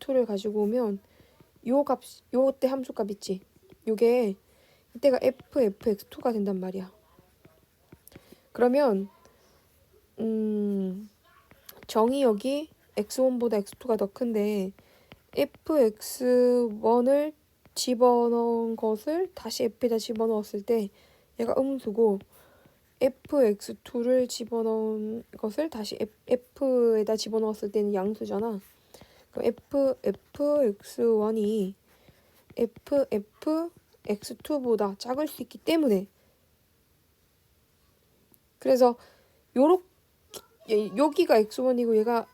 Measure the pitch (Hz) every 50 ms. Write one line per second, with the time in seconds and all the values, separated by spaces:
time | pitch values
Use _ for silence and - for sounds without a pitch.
0 | - - 262 254 233 220 208 196 208 214 208 214 208 202 226 254 233 208 196 196
1 | - _ _ _ _ _ _ - _ _ _ _ - 226 254 285 285 - 247 247
2 | - - - - _ _ - 247 262 269 269 - 262 254 269 269 254 - - -
3 | 196 202 202 - - - 185 190 - _ _ _ _ _ - - _ 226 220 202
4 | 233 233 240 254 233 202 196 - _ _ _ _ _ _ _ _ _ _ - 240
5 | - 277 254 - - 254 247 - - _ - 294 240 202 196 - - 233 202 202
6 | - - - - - 247 226 214 202 202 196 185 185 185 185 190 185 185 - _
7 | _ _ _ _ _ _ _ _ - - _ _ _ _ _ _ _ _ - -
8 | _ - - - - _ - - _ _ - - 240 247 254 285 294 247 202 196
9 | 196 196 - _ - _ _ _ _ _ _ _ _ _ _ _ _ _ _ _
10 | _ _ _ - 226 220 220 220 214 214 214 208 208 202 202 196 190 185 185 202
11 | 214 208 _ _ _ _ _ _ _ _ - - _ - - - - - - 220
12 | 220 240 269 285 269 233 208 202 - 262 277 294 311 - _ _ _ _ _ 208
13 | 208 - - 262 262 262 254 240 240 226 220 202 196 - - - - 247 220 208
14 | 202 196 - - 254 240 220 208 202 214 214 202 185 190 - - _ _ _ _
15 | _ _ - - _ _ - - 285 - - _ _ - 311 294 233 220 214 -
16 | - - - - 254 247 247 247 247 247 247 247 240 226 208 220 226 220 233 247
17 | 240 262 277 294 294 311 - _ _ _ _ _ _ _ _ - - 254 247 226
18 | 247 247 240 240 240 233 233 233 233 233 233 233 233 226 226 - 233 220 220 214
19 | - 294 311 349 381 359 - - - 226 - - 247 220 - _ 262 226 233 220
20 | - - 226 220 226 226 220 208 208 - - 208 196 - 233 226 202 202 - _
21 | _ _ _ _ _ _ _ - 233 233 - - 269 269 269 254 - 220 202 226
22 | 226 214 196 196 - - _ - - _ _ _ _ _ _ _ _ _ _ -
23 | 254 269 - _ - - 302 285 254 208 208 - - - 214 - - - - 240
24 | 233 247 254 254 254 247 - - 233 214 233 226 220 226 220 220 220 220 220 214
25 | 214 214 220 233 - _ - - - 214 214 - 311 320 - 220 208 202 - -
26 | 220 208 - _ _ - 254 247 - _ _ - 277 262 254 247 240 233 220 214
27 | 208 220 220 220 - 220 220 220 220 214 214 - 220 202 - 214 208 208 208 190
28 | 190 208 220 - 226 208 202 202 226 233 214 196 - - _ _ _ _ - -
29 | - - _ _ _ _ - - - 240 220 - - _ 285 277 277 269 - -
30 | - 202 196 - _ _ - - 285 294 294 294 269 208 202 - - - - 247
31 | 233 233 226 214 208 220 226 220 208 208 220 214 190 190 196 - _ _ _ _
32 | _ - _ _ _ _ _ _ _ - - - 233 233 - - - - 285 277
33 | 254 - - 208 208 - _ _ - 302 311 320 339 339 - _ _ _ _ _
34 | - - 208 208 - - 240 - - - 302 277 254 240 220 208 208 196 196 -
35 | - 240 254 285 311 302 - - 247 - - - - - 330 330 302 247 202 185
36 | 202 - _ _ _ _ _ _ _ _ _ _ _ _ _ _ _ _ _ _
37 | _ _ _ _ _ _ _ _ _ _ _ _ _ _ _ _ _ _ _ _
38 | _ _ _ _ _ _ _ _ _ _ _ _ - 262 262 240 254 240 240 -
39 | - - _ _ _ _ _ _ _ _ - 247 277 320 370 370 - _ _ _
40 | _ _ _ _ _ _ - - - _ _ _ - - 214 208 214 190 185 226
41 | 294 311 285 370 339 311 262 220 214 214 - - 254 262 254 240 240 233 220 214
42 | 214 240 240 226 220 -